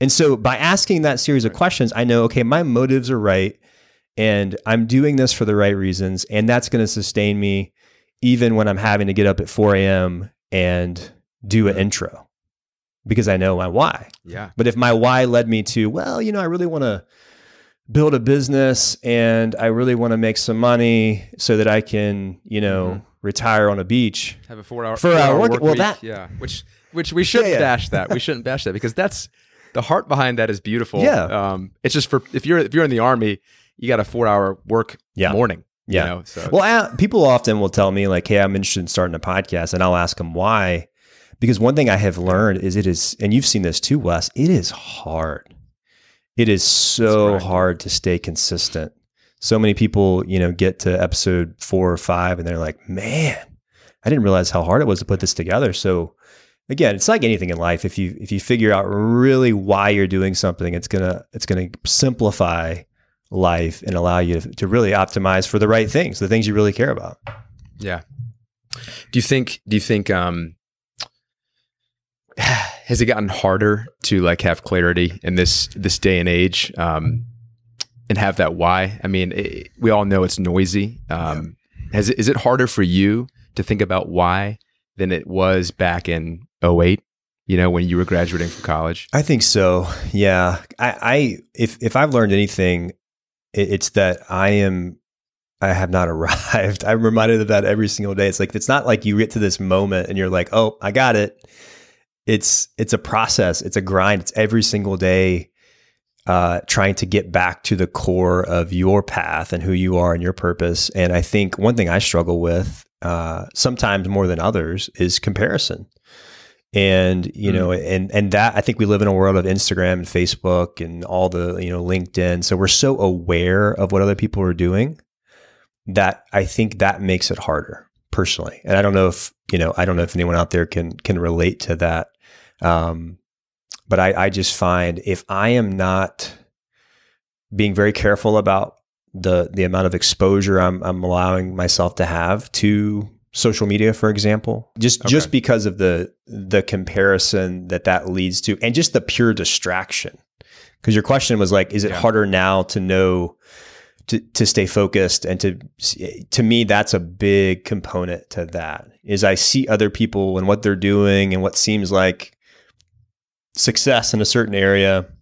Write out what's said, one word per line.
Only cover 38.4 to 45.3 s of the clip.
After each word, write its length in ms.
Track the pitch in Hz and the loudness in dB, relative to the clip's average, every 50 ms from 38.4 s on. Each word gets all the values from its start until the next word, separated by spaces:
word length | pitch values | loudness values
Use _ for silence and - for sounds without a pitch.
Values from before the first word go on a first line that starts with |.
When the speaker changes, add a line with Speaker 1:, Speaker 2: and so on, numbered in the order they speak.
Speaker 1:
I'm 140 | 98 95 98 | 4 2 0
interested 240 | 98 95 - - 98 | -2 -2 -2 -4 -4
in 60 | 87 82 | -4 -4
starting 260 | - - 90 90 82 | -2 -2 -2 -2 -4
a 60 | 78 | -6
podcast," 520 | - 92 92 95 90 - - 87 82 82 | -6 -4 -4 -4 -4 -4 -4 -4 -4 -2
and 100 | - 92 | -2 0
I'll 140 | 92 92 90 | 2 2 2
ask 220 | 87 87 85 - - | 2 0 -2 -4 -6
'em 140 | 87 82 80 | -8 -8 -4
why. 540 | 87 92 107 113 107 98 92 87 82 85 _ _ _ _ _ _ _ _ _ _ - | -2 0 0 2 2 0 0 -2 -4 -6 _ _ _ _ _ _ _ _ _ _ -2
Because 180 | - 113 120 98 | 0 2 2 4
one 140 | 110 123 143 | 2 2 4
thing 120 | 156 143 117 | 4 2 2
I 80 | 98 | 2
have 220 | 101 107 98 85 87 | 2 2 0 -2 -2
learned 420 | 90 92 90 95 110 107 95 92 | -2 0 2 2 2 2 0 0
is 160 | 90 95 90 | -2 -2 -2
it 100 | 104 95 | 0 0
is, 300 | 92 87 - - - - - | 0 0 -2 -2 -6 -6 -4
and 120 | 104 101 | 0 2
you've 140 | 107 131 139 | 2 2 2
seen 160 | - - 107 | 2 0 0
this 180 | 92 85 82 - | 0 -2 -2 -2
too, 180 | - - 135 151 | -2 0 0 0
Wes, 300 | 104 90 85 85 - - - | 0 0 -2 -2 -2 -4 -2
it 160 | 123 143 175 | 0 2 2
is 200 | 185 117 87 - | 2 2 0 -2
hard. 840 | - - - - - - - 76 80 82 80 80 | -8 -12 -16 -16 -16 -14 -10 -8 -6 -4 -4 -6